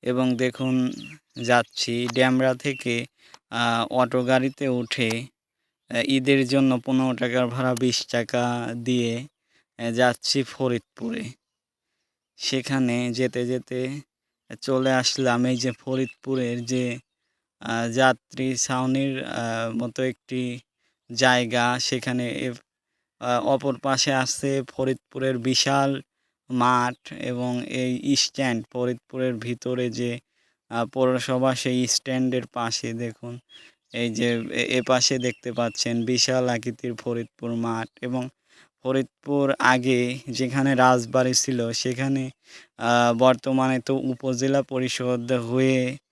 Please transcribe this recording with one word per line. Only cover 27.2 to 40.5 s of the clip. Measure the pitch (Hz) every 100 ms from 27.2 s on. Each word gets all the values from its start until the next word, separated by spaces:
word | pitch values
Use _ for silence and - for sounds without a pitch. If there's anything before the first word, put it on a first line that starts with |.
| 131 123 123 123 -
এই | 127 127 127 139 139
স্ট্যান্ড, | - - 131 117 107
ফরিদপুরের | 123 123 117 _ 131 127
ভিতরে | 120 117 120 127 127 123
যে, | 117 120 120 _ _ _ _ _
আহ, | 117 117
পৌরসভা, | 131 127 127 123 127 131 127
সেই | 131 127 123
স্ট্যান্ডের | - - 131 131 127 107
পাশে | - 117 - 120
দেখুন, | 113 120 113 120 120 _ - - _ _
এই | 117 120
যে | 110 120
এ-, | 117 113 - 120 127
এ |
পাশে | 123 127 - 135
দেখতে | 123 - 123
পাচ্ছেন | 117 117 - - 117 117
বিশাল | 127 - 127 123
আকৃতির | 117 120 117 123
ফরিদপুর | 113 - 117 113 _ 117 117
মাঠ। | 117 113 113 _
এবং | 123 127 127 _ _ - _ _
ফরিদপুর | 131 135 131 _ - 143 139 135
আগে | 127 127 127 123 123 127 -
যেখানে | 117 127